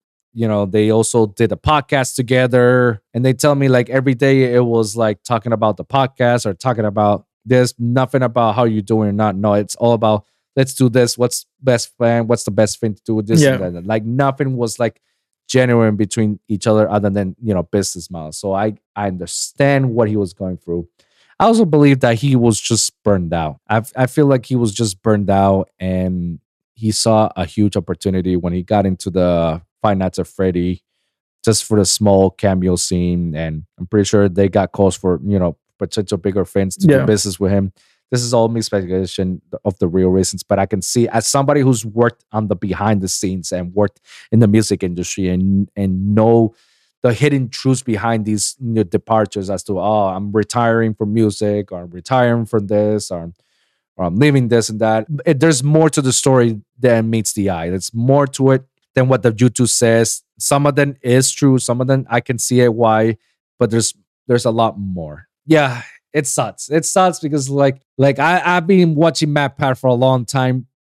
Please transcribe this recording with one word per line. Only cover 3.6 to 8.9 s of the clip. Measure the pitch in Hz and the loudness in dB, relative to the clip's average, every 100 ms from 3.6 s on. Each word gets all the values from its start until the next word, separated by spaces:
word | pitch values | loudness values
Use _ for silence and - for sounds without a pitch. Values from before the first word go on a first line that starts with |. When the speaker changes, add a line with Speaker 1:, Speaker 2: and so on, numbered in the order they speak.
| 139 | 2
Speaker 1:
like, | 127 113 | 2 0
every | 131 131 123 | 0 0 2
day | 139 135 123 | 2 4 2
it | 123 120 | 2 2
was, | 117 107 110 | 0 0 -2
like, | 110 98 | -2 -2
talking | - 117 120 | -4 -4 -2
about | 110 110 95 | 0 0 -2
the | - | -2
podcast | 139 131 - 120 120 107 | -2 0 0 0 0 -2
or | |
talking | 87 131 117 104 | -4 -4 -2 -2
about | 104 104 101 - _ 113 | 0 0 0 -6 _ 0
this, | 127 123 - | 2 2 -2
nothing | 120 127 127 135 | -2 0 0 0
about | 127 117 113 104 | 0 0 0 2
how | |
you | 120 107 | 0 0
doing | 98 | 0